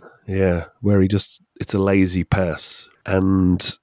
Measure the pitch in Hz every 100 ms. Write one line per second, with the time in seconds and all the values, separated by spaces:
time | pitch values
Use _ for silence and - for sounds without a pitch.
0 | - - - 95 95 87 - _ 101 101
1 | 95 101 - - _ - - 101 98 98
2 | 92 92 85 95 90 76 - - - _
3 | - 95 95 95 90 87 - -